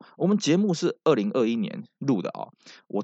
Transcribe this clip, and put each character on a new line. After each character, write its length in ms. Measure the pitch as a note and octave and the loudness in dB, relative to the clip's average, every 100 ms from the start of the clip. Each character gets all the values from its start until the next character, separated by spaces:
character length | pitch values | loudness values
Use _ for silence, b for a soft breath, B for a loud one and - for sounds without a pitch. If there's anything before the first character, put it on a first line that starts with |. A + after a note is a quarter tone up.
| B B | B B
我 100 | F3 | 0
们 120 | G#3 | 2
节 180 | - E3+ | 2 2
目 180 | G#3 | 2
是 240 | E3 F3 - | 0 -2 -2
二 100 | - | 2
零 160 | C3+ G#2 | 2 2
二 120 | C3 A2+ | 0 0
一 120 | A#2 | 0
年 260 | G2+ - - - | -4 -6 -14 -8
录 220 | C#3 G#2+ | -2 0
的 80 | - | -2
啊， 180 | - - _ B B B | -6 -10 _ B B B
我 160 | G2+ | -6